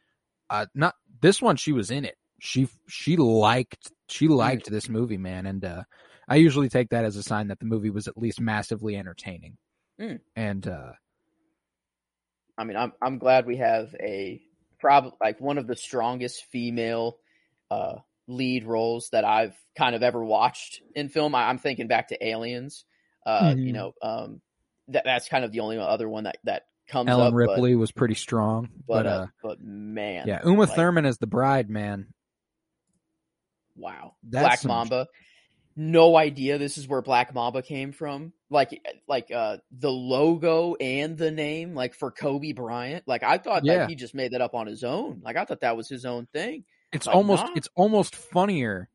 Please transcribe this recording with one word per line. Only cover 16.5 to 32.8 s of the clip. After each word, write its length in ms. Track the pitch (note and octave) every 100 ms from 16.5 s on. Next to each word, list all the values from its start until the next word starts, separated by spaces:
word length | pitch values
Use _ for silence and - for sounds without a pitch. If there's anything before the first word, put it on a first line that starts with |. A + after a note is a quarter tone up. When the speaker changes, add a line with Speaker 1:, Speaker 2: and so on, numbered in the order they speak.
Speaker 2:
female, 640 | B2 A#2+ A#2+ A2+ A#2 A#2 A2+ _ _ _ _ _
uh, 240 | G#2+ - - - _ -
lead 380 | B2+ C3 B2+ A2
roles 440 | A2+ A2+ A#2 -
that 140 | A2+ G#2+
I've 320 | A2 A2 - _ -
kind 200 | C3 A#2
of 80 |
ever 200 | B2 A#2+
watched 580 | A2+ G#2+ A#2+ - - - _ D3
in 140 | C#3+
film. 240 | D#3 D3+
I, 160 | C3 A#2
I'm 80 | B2+
thinking 300 | D3 A#2+ A#2
back 220 | A#2 -
to 140 | - A2+
Aliens. 600 | A2+ A#2 B2 C3+ - _ _ _ _ -
Uh, 300 | A2 F3 C3
you 80 | B2+
Speaker 1:
Mm-hmm. 80 |
Speaker 2:
know, 200 | A2 G2 -
um, 400 | G#2+ A2+ A2 A2+ _ _ _ _ -
that, 140 | C3+ C3
that's 220 | B2 -
kind 160 | C#3
of 80 | A#2+
the 100 | A2
only 160 | A2 A2+
other 280 | F#2 A2 A2
one 180 | A2 G#2
that, 120 | -
that 200 | A2+ - - _ _
comes 220 | C3+ B2
Speaker 1:
Ellen 180 | B2 A#2+
Speaker 2:
up, 40 |
but 40 | A#2+
Speaker 1:
Ripley 380 | A#2 A#2+ B2 B2
was 160 | A2
pretty 240 | - A#2+ G#2+
strong, 540 | - A#2 G#2+ A2 A#2 - -
Speaker 2:
but, 160 | A2
Speaker 1:
but, 40 | G#2+
Speaker 2:
uh, 20 |
Speaker 1:
uh, 180 | G2+ F#2 -
Speaker 2:
but 200 | A2 -
man, 680 | G#2 G2+ G#2 G#2+ G#2 F2+ D2
Speaker 1:
yeah, 140 | G2 E3+
Uma 180 | G3+
Speaker 2:
like 120 | F#3+ E3
Speaker 1:
Thurman 300 | E3+ F3 C#3+
as 120 | A#2
the 100 | A2
bride, 420 | G#2+ C3+ C3+ G#2+
man. 440 | G#2+ G#2 G2+ G2 - _ _ _ _ _ _